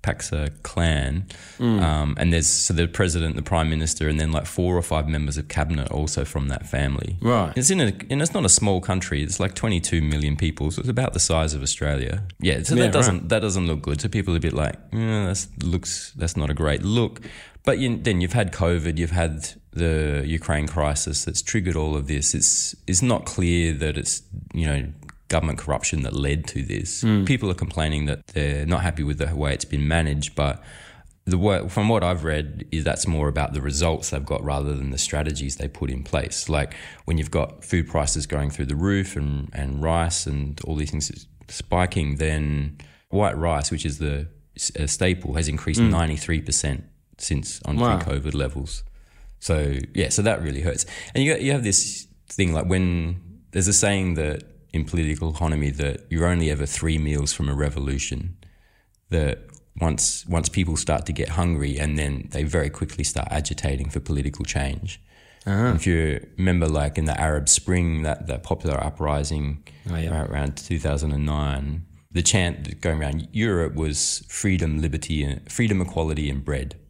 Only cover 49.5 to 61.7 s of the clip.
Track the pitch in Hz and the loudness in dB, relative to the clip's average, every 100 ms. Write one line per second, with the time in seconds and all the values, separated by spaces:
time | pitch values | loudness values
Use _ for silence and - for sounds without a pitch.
49.5 | 78 73 67 - - - - 107 - 76 | 0 2 -2 -2 -2 2 2 2 2 -2
50.5 | 67 85 - - - - 131 139 - 135 | 0 -2 -2 -6 -8 -4 0 2 2 2
51.5 | 139 110 95 - - - - _ - 90 | 2 2 2 0 -6 -14 -20 _ 0 2
52.5 | 80 87 95 90 87 82 87 - - - | 2 2 2 4 2 -2 -4 -8 -20 -6
53.5 | - 92 104 104 98 92 80 76 76 - | 0 2 4 4 2 2 0 0 -4 -10
54.5 | - - 82 76 87 78 76 80 76 78 | -20 -6 -4 -2 0 0 0 -2 0 0
55.5 | 76 71 67 71 67 - 82 85 85 80 | 2 0 0 -2 -4 -4 0 2 4 2
56.5 | 73 69 - 82 78 76 73 71 - 71 | 0 -2 -2 0 0 0 0 -2 -2 -2
57.5 | 71 73 71 69 69 - - 90 - - | 0 -2 -2 -4 -4 -4 -6 -6 -10 -20
58.5 | - _ _ _ _ _ 85 71 60 - | -20 _ _ _ _ _ 0 0 -2 -12
59.5 | - _ - 82 - - - - 85 76 | -20 _ -2 0 2 0 -2 -2 0 0
60.5 | - 82 78 - 71 - 76 - 82 87 | 0 0 0 0 0 0 -4 -2 0 2
61.5 | 78 69 | 2 0